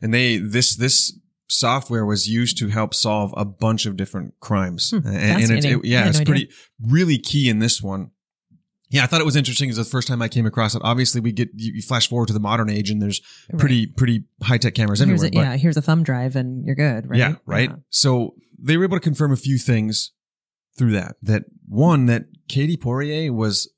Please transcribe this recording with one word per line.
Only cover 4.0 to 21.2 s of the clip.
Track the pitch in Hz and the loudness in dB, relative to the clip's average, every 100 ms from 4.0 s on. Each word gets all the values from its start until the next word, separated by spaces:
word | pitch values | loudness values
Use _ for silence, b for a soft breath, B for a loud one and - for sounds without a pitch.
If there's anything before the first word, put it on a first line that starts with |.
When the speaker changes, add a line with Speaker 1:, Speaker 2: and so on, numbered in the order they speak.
| 98 95 - - | -6 -8 -10 -10
Speaker 1:
crimes. | - 104 92 87 - | -4 -2 -2 -4 -2
Speaker 2:
Hmm, | 220 | -2
Speaker 1:
And, | 123 | -2
and | 98 | 0
it's, | 104 180 113 | 2 4 4
Speaker 2:
fascinating. | 113 143 - | 4 2 0
Speaker 1:
it, | - | 0
yeah, | 123 | 2
Speaker 2:
I | |
had | 165 | 2
Speaker 1:
it's | 151 | 2
Speaker 2:
no | |
idea. | 147 | 2
Speaker 1:
pretty, | 139 - B B - | 2 0 B B -8
really | 113 151 180 131 | 0 2 4 0
key | - 143 131 | 0 0 2
in | 107 | 2
this | 117 - | 2 0
one. | 101 95 95 _ _ _ _ _ _ _ _ | -4 -8 -10 _ _ _ _ _ _ _ _
Yeah, | 135 | 0
I | 123 | 2
thought | 170 | 0
it | 156 | 2
was | 147 | 2
interesting | 123 120 139 | 0 -2 -4
'cause | 113 | -4
the | 110 | -4
first | 131 - | -4 -4
time | 120 | -2
I | 113 | -2
came | 120 110 | 0 0
across | 120 110 117 | 0 -2 -2
it, | |
obviously | - 123 123 123 | -2 0 0 0
we | 113 | -2
get, | 104 120 104 | -2 -4 -6
you, | 110 110 | -8 -8
you | |
flash | - 123 - | -4 -2 0
forward | 120 113 | 0 0
to | |
the | 107 | 0
modern | 104 113 107 | 0 0 0
age | 104 101 | -2 -2
and | 104 | -2
there's | 101 98 B B B | -2 -4 B B B
Speaker 2:
Right. | 170 | 0
Speaker 1:
pretty, | 143 123 107 | 2 2 0
pretty | - 123 113 - - | 0 0 0 -4 -6
high-tech | 101 123 120 - | 0 2 2 0
cameras | 107 101 | 0 4
Speaker 2:
Here's | 190 - | 4 4
Speaker 1:
everywhere, | - - | 2 2
Speaker 2:
a, | 139 | 2
Speaker 1:
but | |
Speaker 2:
yeah, | 131 | 2
here's | 170 151 | 2 2
a | |
thumb | 147 160 | 2 2
drive | 151 123 131 131 | 2 0 -2 -2
and | 127 131 143 | -4 -4 -4
you're | 135 | -2
good, | 151 113 127 | 0 -2 -2
right? | 127 | 2
Speaker 1:
Yeah, | 120 160 - | 2 0 -4
right? | 98 127 | -2 -2
Speaker 2:
Yeah. | - - | -4 -6
Speaker 1:
So | - 139 123 113 - _ - | -2 2 2 -2 -8 _ -8
they | 127 165 | -2 0
were | |
able | 185 143 | 0 -2
to | |
confirm | 160 147 151 | -2 0 0
a | 131 | 0
few | 135 131 | 0 -2
things | - 117 107 107 - _ _ _ _ _ _ - | 0 0 0 -4 -6 _ _ _ _ _ _ -2
through | 120 | 0
that. | 104 87 - | 0 -4 -6